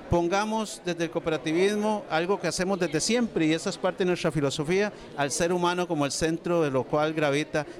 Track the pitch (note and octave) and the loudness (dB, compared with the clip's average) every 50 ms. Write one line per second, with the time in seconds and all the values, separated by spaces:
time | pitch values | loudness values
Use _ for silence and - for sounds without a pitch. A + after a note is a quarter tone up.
0 | - - E3 E3+ E3+ E3+ F#3+ G3 G#3+ G#3+ A3 A3 A3 G3+ - - - F3 F3 D#3+ | -4 0 0 2 2 2 2 0 0 0 -2 -2 -4 -4 -8 -8 -6 -6 -4 -2
1 | E3+ D#3+ - E3+ - E3 D#3 D3+ - D#3+ D#3 E3+ F#3 G3+ G#3+ G#3 G#3 G#3+ G#3+ G#3 | -4 -2 -2 -4 -2 -2 -2 -2 -2 0 2 2 2 2 2 2 0 0 0 -2
2 | - - D#3+ D#3+ F3 F3+ G3+ F3+ F3+ E3+ D3+ - F#3 F#3 G3+ F3+ F3+ D#3+ D3 D#3 | -2 -2 0 0 2 0 0 0 0 -2 -2 0 0 0 0 0 0 0 0 0
3 | - - A3 B3 A#3+ - - E3+ E3 D#3 D#3+ E3 - G3 F3+ - - F#3 F3+ - | 0 2 2 2 0 0 0 2 2 4 2 2 0 -4 -4 -2 -2 -2 0 0
4 | G3 F3+ F3 D#3+ - E3+ C#3 D#3+ C#3+ C#3 B2+ - D3 C#3+ F3+ F#3+ G#3 G#3 G3+ - | 0 0 2 0 0 0 0 0 0 0 0 -2 -2 0 2 2 0 0 -4 -8
5 | - - - - C#3+ C#3 C3 - E3+ E3+ F#3 F3 E3+ F3 F3+ F3+ F3+ E3+ F3 D3+ | -14 -10 -4 -4 -2 -2 0 0 0 2 2 2 2 2 2 0 0 0 0 0
6 | C#3+ C#3 - - E3+ D#3+ E3 E3 - E3+ F3 E3+ D#3+ C#3+ C3 C3 B2 - - D3+ | 0 0 0 0 0 0 0 -2 0 0 2 2 2 2 2 0 0 0 0 2
7 | D3+ D#3 D#3+ D#3+ D3+ D3 C#3 D3 D3+ D3+ - D#3 D3 - - | 2 2 2 0 2 2 2 0 0 -2 -2 -4 -4 -4 -8